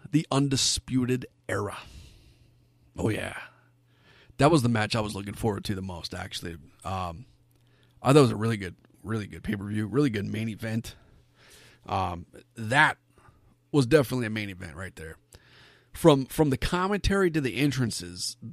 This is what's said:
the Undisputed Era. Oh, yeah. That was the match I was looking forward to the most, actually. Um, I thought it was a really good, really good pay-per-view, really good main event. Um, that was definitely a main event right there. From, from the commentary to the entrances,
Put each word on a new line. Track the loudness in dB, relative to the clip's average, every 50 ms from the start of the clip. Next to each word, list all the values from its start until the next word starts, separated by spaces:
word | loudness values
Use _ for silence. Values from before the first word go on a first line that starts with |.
| -2 0
the | 0 0 0 2
Undisputed | 2 2 2 2 2 0 0 0 0 -2 -4 -2 -2 0 0 0 0 -2 -4 -8 _ _ _ -6
Era. | -4 -4 -4 -4 -8 -10 -14 -18 -20 -20 -20 -20 -20 -20 -20 -20 _ _ _ _ _ _ _ _ _ _ _ _ -6
Oh, | -2 0 0
yeah. | 0 -2 -4 -6 -8 -10 -14 -16 -20 _ _ _ _ _ _ _ _ _ _ -20 -20 -20 -20 -10 0
That | 4 6 6
was | 6 6
the | 6 4
match | 2 2 2 0 0
I | 0
was | -2 -2 -4
looking | -6 -8 -8 -6
forward | -2 -2 -2 -2 -2 -4
to | -4 -6
the | -6
most, | -6 -8 -10 -10 -10 -10 -10
actually. | -10 -10 -10 -10 -10 -10 -10 -10 -12 -16 -20 -20 _ -10
Um, | -6 -6 -4 -6 -6 -8 -10 -14 -20 _ _ _ _ _ _ _ _ _ _ _ _ _ _
I | 2 6 8
thought | 8
it |
was | 8 6
a | 4
really | 0 -2 -2 -2
good, | -4 -6 -10 -12 -14 _ _ _ _ -8
really | -6 -6 -6 -6
good | -8 -12 -10 -8
pay-per-view, | -6 -6 -6 -6 -4 -4 -4 -4
really | -2 0 0 2 2
good | 0 -2 -4
main | -4 -4 -4 -6 -6
event. | -6 -8 -6 -6 -4 -6 -6 -8 -12 -20 -20 _ -20 -20 _ _ _ _ -20 -20 -20 -20 -20 -20 -20 _ -8
Um, | -4 -4 -2 -2 -4 -6 -8 -12 -16 -20 -20 -20 _ _
that | -10 -4 2 4 6 6 6 4 -2 _ _ _ -20 -20 -20 -20 _ _ _ _ _ _ _
was | 2 2 4
definitely | 6 6 6 6 4 0 -2 -2
a | -2
main | -4 -4 -6 -6
event | -8 -12 -14 -14 -12
right | -12 -12 -12 -12
there. | -14 -14 -14 -16 -18 _ _ -20 -20 _ _ -20 -20 -20 -20 -20 _ _ _ -4
From, | 4 6 6 6 6 4
from | 0 0 0 2 2
the | 2
commentary | 0 -2 -2 -2 -2 0 0 0 0 0 0 2 2 2 2
to | 2 0
the | 0 0 0
entrances, | 0 0 0 2 0 -2 -2 -2 -6 -8 -10 -10 -8 -8 -10 -10 -10 -14 -16